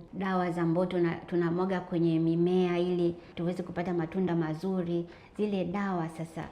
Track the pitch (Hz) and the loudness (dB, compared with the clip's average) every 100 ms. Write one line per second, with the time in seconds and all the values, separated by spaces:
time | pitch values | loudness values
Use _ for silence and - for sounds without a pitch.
0 | - 185 190 185 180 170 165 165 185 180 | -6 -6 0 0 0 2 2 2 2 2
1 | 170 165 - 175 170 175 185 180 180 175 | 2 0 -2 0 2 0 0 -2 -2 2
2 | 170 160 165 165 175 185 180 175 180 175 | 2 4 4 4 4 4 4 2 0 2
3 | 175 170 - - 170 180 175 170 175 170 | 0 -2 -10 -4 -4 -2 -4 -4 -2 -2
4 | 160 190 180 170 156 156 190 185 170 170 | -2 0 0 2 0 -2 -2 -2 0 -2
5 | 170 - - - 214 196 175 202 196 175 | -4 -10 -12 -4 -2 0 -2 -2 -2 -2
6 | 160 - 160 165 151 | -4 -6 -10 -10 -12